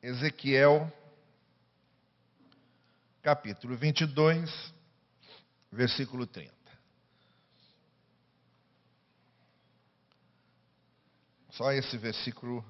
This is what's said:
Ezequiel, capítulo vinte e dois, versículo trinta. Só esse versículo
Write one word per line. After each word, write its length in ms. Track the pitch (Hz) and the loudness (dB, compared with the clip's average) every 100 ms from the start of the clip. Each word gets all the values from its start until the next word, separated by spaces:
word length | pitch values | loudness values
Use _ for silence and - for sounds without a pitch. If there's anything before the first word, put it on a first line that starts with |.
Ezequiel, 880 | 123 123 147 - 139 135 143 151 156 - - - _ _ _ _ _ _ _ _ _ _ _ _ _ _ _ _ _ _ _ _ | -8 -4 -4 -4 0 6 8 8 2 -10 -20 -20 _ _ _ _ _ _ _ _ _ _ _ _ _ _ _ _ _ _ _ _
capítulo 540 | 151 147 107 101 120 123 | 0 0 -2 -12 -10 -2
vinte 240 | 151 143 | 0 0
e 60 | 160 | 0
dois, 440 | 139 156 165 165 - - - _ _ _ _ - - _ _ _ | 4 4 4 -4 -10 -16 -20 _ _ _ _ -20 -20 _ _ _
versículo 560 | 104 123 - 135 127 120 | -2 -2 0 -6 -8 -10
trinta. 280 | 95 67 _ _ - _ _ _ _ _ _ _ _ _ _ _ _ _ _ _ _ _ _ _ _ _ _ _ _ _ _ _ _ _ _ _ _ _ _ _ _ _ _ _ _ _ _ _ _ _ _ _ | -12 -18 _ _ -20 _ _ _ _ _ _ _ _ _ _ _ _ _ _ _ _ _ _ _ _ _ _ _ _ _ _ _ _ _ _ _ _ _ _ _ _ _ _ _ _ _ _ _ _ _ _ _
Só 200 | - 127 | -4 0
esse 260 | 139 123 117 | 0 -2 -6
versículo 680 | 113 104 - - 123 120 107 | -6 -6 -8 -10 -10 -10 -10